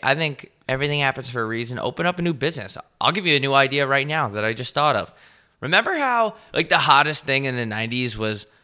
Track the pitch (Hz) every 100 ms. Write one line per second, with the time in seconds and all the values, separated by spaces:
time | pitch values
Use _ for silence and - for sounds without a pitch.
0 | - 143 160 135 - _ - 131 147 147
1 | 139 131 127 123 110 113 117 123 - 127
2 | 170 180 175 147 135 131 95 - - -
3 | 127 175 175 143 135 139 135 139 135 139
4 | 151 156 131 101 110 113 123 - 151 117
5 | 87 - - _ _ - 156 185 233 349
6 | 277 240 220 - - - 165 170 143 139
7 | 147 151 - 135 139 127 117 107 113 123
8 | 123 107 110 107 - _